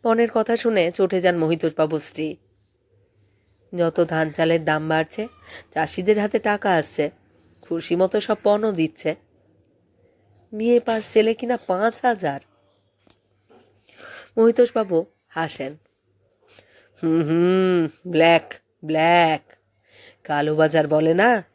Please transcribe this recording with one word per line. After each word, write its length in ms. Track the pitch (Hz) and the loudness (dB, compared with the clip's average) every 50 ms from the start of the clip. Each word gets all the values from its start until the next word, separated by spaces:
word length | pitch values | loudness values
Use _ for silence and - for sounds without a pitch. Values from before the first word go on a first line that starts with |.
| - | 2
পণের 260 | 233 226 226 233 226 - | 0 2 2 2 0 0
কথা 240 | 226 220 233 233 | -2 0 0 -2
শুনে 340 | 226 - 233 220 196 165 170 | -2 0 0 0 2 0 0
চটে 300 | 175 - 190 180 196 180 | 0 0 -2 0 0 0
যান 160 | 175 180 175 | 2 2 2
মহিতোষবাবুর 640 | 170 160 160 170 165 - 160 156 - 156 151 160 151 | 2 0 0 0 -2 -2 -4 0 0 -2 -2 -2 -6
স্ত্রী। 360 | - - - - 156 156 - _ _ _ _ _ _ _ _ _ _ _ _ _ _ _ _ _ _ _ _ _ _ _ _ _ _ _ - | -8 -10 -10 -8 -8 -8 -8 _ _ _ _ _ _ _ _ _ _ _ _ _ _ _ _ _ _ _ _ _ _ _ _ _ _ _ -4
যত 300 | 175 170 165 165 - 170 | -2 -2 0 2 0 0
ধান 240 | 165 170 160 160 156 | 0 0 -2 -2 -2
চালের 360 | 147 - 165 165 165 165 156 | -2 -2 0 0 0 0 0
দাম 240 | 160 156 156 156 156 | -2 -2 -2 -2 -2
বাড়ছে, 380 | 156 160 160 - - - 214 240 _ _ _ - - - - _ - | -2 -2 -2 -4 -8 -10 -10 -12 _ _ _ -20 -20 -20 -20 _ -6
চাষিদের 460 | - 160 151 - - 180 202 214 208 | -4 -4 -4 -6 -4 0 0 0 0
হাতে 200 | 202 208 - 220 | 0 -2 -4 -2
টাকা 360 | - 214 208 202 - 202 180 | -2 -2 -4 0 0 0 0
আসছে, 340 | 160 147 - - - 151 147 - _ _ _ _ _ _ _ _ _ | 0 0 -2 -4 -4 -4 -4 -6 _ _ _ _ _ _ _ _ _
খুশি 340 | _ - 170 165 - - 170 | _ -8 -8 -8 -4 -4 0
মতো 240 | 175 185 180 - 214 | 0 0 0 0 -4
সব 180 | - - 214 - - | -2 -2 -6 -2 0
পণও 280 | 208 208 208 214 220 | 0 0 2 0 -4
দিচ্ছে। 440 | 196 165 160 151 _ - - 156 151 _ _ _ _ _ _ _ _ _ _ _ _ _ _ _ _ _ _ _ _ _ _ _ _ _ _ _ 220 | -2 -2 -2 -4 _ -6 -8 -8 -8 _ _ _ _ _ _ _ _ _ _ _ _ _ _ _ _ _ _ _ _ _ _ _ _ _ _ _ -10
বিয়ে 260 | 214 220 240 240 240 | -4 0 2 2 2
পাস 340 | 233 - 226 220 214 - - | 2 -2 -6 -6 -6 0 0
ছেলে 200 | 220 214 226 226 | 2 2 2 -2
কিনা 240 | 220 247 233 247 | -4 -4 -6 -6
পাঁচ 480 | 240 - - 180 185 208 233 226 - - | -6 -2 -4 -2 0 0 -2 -2 0 -2
হাজার! 340 | 247 233 190 180 147 139 139 _ _ _ _ _ _ _ _ _ _ _ _ _ _ _ _ _ _ _ _ _ _ - _ _ _ _ _ _ _ _ - - - - - - _ _ | -2 -2 0 -4 -6 -6 -8 _ _ _ _ _ _ _ _ _ _ _ _ _ _ _ _ _ _ _ _ _ _ -20 _ _ _ _ _ _ _ _ -20 -20 -20 -20 -20 -20 _ _
মহিতোষবাবু 680 | 226 226 233 226 247 240 240 - 226 220 190 175 160 185 _ _ _ _ | 2 4 4 4 4 2 2 2 -4 -4 0 -2 -2 -2 _ _ _ _
হাসেন। 480 | _ - 165 165 151 - - 135 135 151 156 _ _ _ _ _ _ _ _ _ _ _ _ _ _ _ - _ _ _ _ _ _ _ _ - | _ -6 -6 -6 -6 -6 -10 -10 -12 -12 _ _ _ _ _ _ _ _ _ _ _ _ _ _ _ _ -20 _ _ _ _ _ _ _ _ -2
"হুম, 200 | 160 160 165 160 | 0 0 0 0
হুম, 880 | 147 160 170 175 180 185 190 185 185 180 175 165 151 _ _ _ 185 | 0 0 2 2 2 2 2 2 2 2 0 -2 -2 _ _ _ -4
ব্ল্যাক, 420 | 170 160 165 165 170 190 - - - - _ _ _ _ - | 2 4 6 6 6 4 2 -2 -20 -20 _ _ _ _ -8
ব্ল্যাক, 560 | 156 160 156 160 170 175 175 170 160 156 139 _ _ - _ _ _ _ _ _ _ _ - - - _ _ _ | -4 -2 0 2 4 4 4 4 4 2 -2 _ _ -20 _ _ _ _ _ _ _ _ -20 -20 -20 _ _ _
কালো 320 | - 151 147 147 151 151 | -4 -2 -2 -2 0 2
বাজার 320 | 156 156 156 156 160 151 | 2 2 2 2 0 0
বলে 260 | 143 156 156 156 160 165 | 2 0 2 2 2 2
না 300 | 180 208 247 240 208 175 _ | 4 4 4 2 0 -2 _